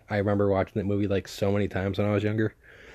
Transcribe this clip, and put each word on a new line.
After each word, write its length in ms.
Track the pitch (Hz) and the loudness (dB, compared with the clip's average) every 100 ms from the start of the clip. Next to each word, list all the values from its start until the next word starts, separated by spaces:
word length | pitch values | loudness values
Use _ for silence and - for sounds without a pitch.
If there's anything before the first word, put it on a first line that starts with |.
| - | -4
I 80 | 107 | -2
remember 320 | 98 101 101 | 0 2 2
watching 240 | 95 95 | 2 0
that 120 | 110 98 | -2 -2
movie, 220 | 101 101 | 0 0
like, 200 | 98 - | 0 -2
so 220 | - 101 | -2 0
many 180 | 101 98 | 2 0
times 300 | 92 98 95 | -2 -2 0
when 80 | 104 | 0
I 60 | |
was 120 | 104 | 0
younger. 300 | 104 107 107 - - - - | 0 0 -2 -4 -18 -20 -20